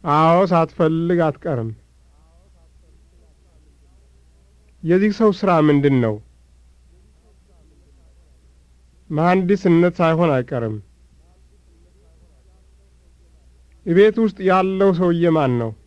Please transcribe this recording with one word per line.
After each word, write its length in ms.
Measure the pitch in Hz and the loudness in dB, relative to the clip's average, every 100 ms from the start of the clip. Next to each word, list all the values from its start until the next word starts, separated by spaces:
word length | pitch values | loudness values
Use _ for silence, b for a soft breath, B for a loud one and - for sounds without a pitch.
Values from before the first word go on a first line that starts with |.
«አዎ፣ 340 | 165 147 160 175 190 | 0 2 2 2 2
ሳትፈልግ 720 | 170 160 - 160 165 170 175 | 0 -2 -2 -2 -2 -2 -2
አትቀርም።» 500 | 160 147 175 131 113 110 _ _ _ _ _ _ _ _ _ _ _ _ _ _ _ _ _ _ _ _ _ _ _ _ _ _ _ _ _ _ | -2 -4 -8 -6 -8 -12 _ _ _ _ _ _ _ _ _ _ _ _ _ _ _ _ _ _ _ _ _ _ _ _ _ _ _ _ _ _
«የዚህ 300 | 160 180 208 | -2 0 0
ሰው 180 | 202 220 | 0 0
ሥራ 180 | 185 196 170 | 0 0 2
ምንድን 360 | 151 147 143 131 | 2 2 2 0
ነው?» 160 | 117 107 - _ _ _ _ _ _ _ _ _ _ _ _ _ _ _ _ _ _ _ _ _ _ _ _ _ _ _ _ | -2 -4 -14 _ _ _ _ _ _ _ _ _ _ _ _ _ _ _ _ _ _ _ _ _ _ _ _ _ _ _ _
«መሐንዲስነት 840 | 156 170 185 180 196 185 165 175 175 | -2 0 0 0 -2 2 2 2 0
ሳይሆን 360 | 165 160 170 | -2 0 0
አይቀርም።» 460 | 135 123 131 113 107 - _ _ _ _ _ _ _ _ _ _ _ _ _ _ _ _ _ _ _ _ _ _ _ _ _ _ _ _ _ - | -2 -4 -6 -6 -10 -14 _ _ _ _ _ _ _ _ _ _ _ _ _ _ _ _ _ _ _ _ _ _ _ _ _ _ _ _ _ -2
«እቤት 300 | 170 208 214 | 2 2 2
ውስጥ 200 | 220 - | -2 -2
ያለው 460 | 185 185 190 190 196 | -2 0 0 0 0
ሰውዬ 360 | 175 180 170 170 | 0 -2 0 0
ማን 220 | 160 139 123 | 0 0 -2
ነው?» 140 | 113 107 | -4 -10